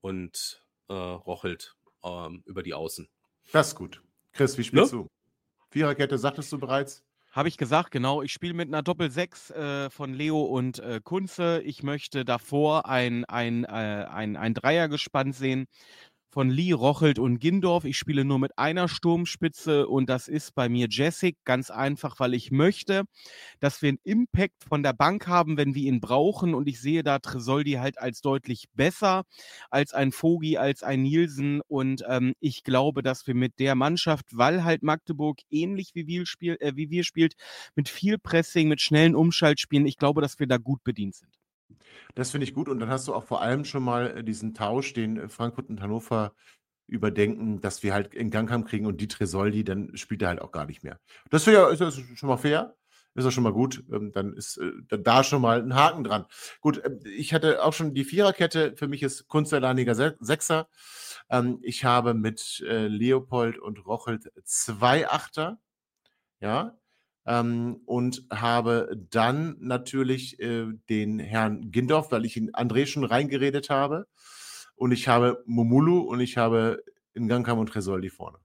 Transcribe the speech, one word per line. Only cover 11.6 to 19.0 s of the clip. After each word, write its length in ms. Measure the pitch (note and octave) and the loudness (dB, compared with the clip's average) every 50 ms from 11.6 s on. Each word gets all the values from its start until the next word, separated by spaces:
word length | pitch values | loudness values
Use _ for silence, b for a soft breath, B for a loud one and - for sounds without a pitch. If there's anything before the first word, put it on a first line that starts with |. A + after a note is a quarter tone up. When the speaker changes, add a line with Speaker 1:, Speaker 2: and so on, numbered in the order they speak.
| - | -4
Speaker 3:
Ich 200 | - C3+ - - | -8 -12 -8 -6
möchte 420 | C#3 C#3+ D3 - - - C#3+ C3 | -6 -6 -6 -8 -8 -6 -6 -2
davor 600 | A#2+ B2 A#2+ - - C#3 C#3+ D3 D3+ D3+ D#3+ - - | -2 -2 -2 -2 -4 0 2 2 2 2 2 0 0
ein, 340 | C3 B2+ B2 B2 A#2+ A#2+ A#2+ | 0 2 2 2 0 -2 -4
ein, 380 | - - A#2+ A#2+ A#2 A#2 A#2 A#2+ | -4 -4 -2 -2 0 0 -2 -2
äh, 20 | - | -4
ein, 680 | - A2+ A2 G#2+ G#2 G#2 G2+ - - F2+ A2 G#2 G#2 | -4 -6 -4 -4 -4 -6 -8 -8 -8 -6 -6 -6 -6
ein 180 | D2+ G2 A2+ A2+ | -4 -2 -2 -2
Dreiergespann 760 | A2 - B2+ D#3 E3+ E3+ D#3 D3 D3 - - _ C#3+ C3+ C3+ | 0 2 2 2 2 2 0 -2 -4 -6 -4 _ -2 -2 -2
sehen 360 | C3+ B2+ C3+ C3+ C3 C3 C3 - b b b b b b b b b b b _ | -4 -2 -2 -2 0 -2 -4 -6 b b b b b b b b b b b _
von 200 | _ C#3+ C3+ C3 | _ 0 2 2
Lee, 220 | B2+ C#3 F3 F3+ F3 | 2 2 2 2 2
Rochelt 440 | B2+ A#2 C3+ D3 C#3 D#3+ D3+ C#3 A2 | 4 4 2 2 6 4 4 4 4
und 220 | A#2+ C3 B2 A#2 | 2 0 0 2
Gindorf. 460 | A#2 D#3+ F3 G3 F3+ F#3 E3+ F3 E3 | 0 0 0 2 2 2 2 2 0
Ich 120 | C3+ C3+ - | -2 -6 -6
spiele 260 | - - D#3 C#3 C3+ | -4 -2 0 0 2
nur 140 | C#3 C#3 C3 | 2 2 0
mit 180 | C3+ C3+ - - | 0 -2 -2 -2
einer 280 | B2 D3+ D#3+ F#3 F3+ E3+ | -2 0 0 0 -2 -2
Sturmspitze 1000 | - - | -4 -2